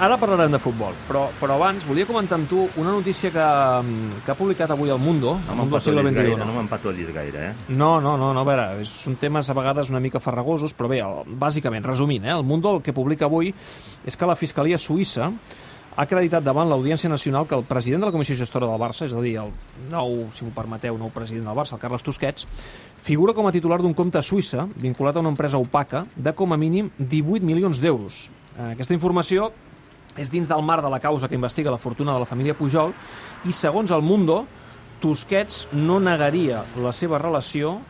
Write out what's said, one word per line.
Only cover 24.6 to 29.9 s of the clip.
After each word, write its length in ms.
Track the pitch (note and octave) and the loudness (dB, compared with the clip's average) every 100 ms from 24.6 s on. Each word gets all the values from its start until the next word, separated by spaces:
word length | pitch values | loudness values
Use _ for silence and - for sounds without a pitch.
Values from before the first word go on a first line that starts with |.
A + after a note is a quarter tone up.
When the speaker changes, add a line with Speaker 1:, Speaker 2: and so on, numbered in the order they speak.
| F3+ | -4
Speaker 1:
vinculat 400 | G#3 B2+ B2 C#3+ | -4 -4 0 0
a 60 | D#3 | 2
una 80 | E3 | 0
empresa 300 | C#3+ D3 C3+ | 0 2 2
opaca 480 | B2 C#3+ C#3+ C3 F#3 - | 2 0 0 -4 -6 -4
de 160 | C#3+ | -2
com 160 | D#3 F#3 | 0 0
a 40 | D#3 | 2
mínim 340 | D#3+ F3+ G#3 - | 2 2 -2 -4
divuit 440 | B2+ D#3 D3 G#3+ | -2 0 2 2
milions 340 | F3 D#3+ F#3+ C3+ | 2 2 2 2
d'euros. 520 | D#3+ B2+ G2 - - - - | 2 2 -2 -12 -14 -20 -20
Eh, 140 | - A#2+ A#2 | -12 -10 -8
aquesta 180 | C3 | -2
informació 540 | F3+ F3 F3 D#3+ F#3 A3 - - - - | 0 2 2 2 0 0 -6 -20 -20 -20